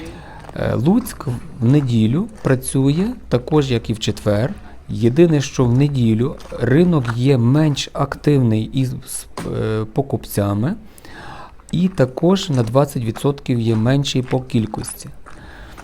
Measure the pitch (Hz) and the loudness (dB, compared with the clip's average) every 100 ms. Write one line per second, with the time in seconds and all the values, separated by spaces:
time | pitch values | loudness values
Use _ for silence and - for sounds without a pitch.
0 | 165 - - - - - - 107 131 226 | -16 -16 -16 -18 -12 -4 -2 2 4 2
1 | - - - 120 - - 117 147 135 117 | 0 -6 -6 -6 -8 -2 4 4 4 4
2 | 110 139 226 - - 131 - 139 135 151 | 4 2 -2 -2 0 0 0 0 2 2
3 | 208 247 - 123 - 156 139 117 - 110 | 0 -4 -2 -2 2 2 2 0 -2 -4
4 | - 98 - 101 127 202 - - - 104 | -4 -2 0 2 0 -4 -14 -16 -8 0
5 | 117 131 170 151 135 - 127 123 143 139 | 2 6 4 4 0 0 2 4 2 2
6 | 117 110 123 - - - 120 135 180 160 | 2 2 0 -4 -12 -4 2 4 4 4
7 | 117 117 127 135 117 143 156 139 - - | 0 0 2 4 4 4 4 0 -4 -4
8 | 139 - - 143 120 110 110 - 127 127 | -4 -2 2 4 4 2 0 -2 -2 -4
9 | - - - - - 117 110 110 107 - | -10 -12 -12 -10 -6 -4 -2 -4 -4 -4
10 | 135 113 - - 101 101 123 226 - - | -4 -4 -4 -2 0 0 -2 -4 -10 -20
11 | - - - - - - - 156 185 - | -20 -18 -16 -16 -18 -20 -6 0 0 2
12 | 127 - 165 190 190 131 113 131 147 139 | 0 2 2 2 0 0 2 2 0 -2
13 | 113 110 139 143 - 123 113 110 113 139 | -4 -2 -2 -2 -2 0 0 2 2 2
14 | 139 131 127 131 127 120 107 - - - | 0 -2 -2 -4 -2 -2 -2 -4 -10 -12
15 | - - - - - - - - | -16 -16 -16 -18 -18 -18 -18 -20